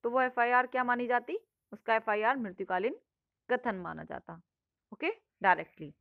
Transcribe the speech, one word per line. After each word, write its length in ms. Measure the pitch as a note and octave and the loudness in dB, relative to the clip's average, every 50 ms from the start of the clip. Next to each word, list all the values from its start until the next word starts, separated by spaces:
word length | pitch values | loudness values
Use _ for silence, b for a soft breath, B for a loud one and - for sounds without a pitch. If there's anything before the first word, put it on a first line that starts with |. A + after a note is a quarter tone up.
| - | -4
तो 80 | A#3 | 0
वो 100 | A#3+ C4 | 2 2
एफ़आईआर 460 | B3+ B3+ B3 B3+ A#3+ A#3+ B3 B3 B3+ | 2 2 2 0 2 4 4 4 2
क्या 180 | B3+ - B3+ B3+ | 2 0 -2 0
मानी 220 | B3 B3 A#3+ B3 | 2 0 0 0
जाती? 320 | A#3 B3 A#3+ A#3+ - E4 A4+ _ _ _ _ _ _ - | 0 0 0 0 -2 -8 -8 _ _ _ _ _ _ -20
उसका 220 | - _ - A3+ | -12 _ 0 0
एफ़आईआर 420 | A3+ A3 - G#3 G#3 G#3+ A3 C4 | 0 2 0 0 2 2 2 0
मृत्युकालीन 600 | C#4 A#3 G3+ F3+ - G3 - F#3 F3+ F#3+ A#3+ E4+ A#4+ _ _ _ _ _ _ _ _ _ _ | 0 -2 -8 -6 -8 -6 -2 -2 0 0 -2 -4 -6 _ _ _ _ _ _ _ _ _ _
कथन 260 | A#3+ B3 B3 A#3+ G#3 | -2 0 0 -4 -4
माना 300 | F#3 F3+ E3 D#3+ D#3 D#3+ | -4 -8 -10 -10 -10 -12
जाता, 360 | D#3 C#3+ - _ - E3+ E3 _ _ _ _ _ _ _ _ _ _ - | -10 -12 -12 _ -14 -18 -18 _ _ _ _ _ _ _ _ _ _ -12
ओके, 180 | - D4 E4+ A4+ - _ _ _ _ - | -6 -4 -4 -4 -6 _ _ _ _ 4
डायरेक्टली। 520 | G3 F3+ D#3+ D#3+ - _ - E3 D3 - _ | 4 4 4 2 -12 _ -16 -16 -16 -16 _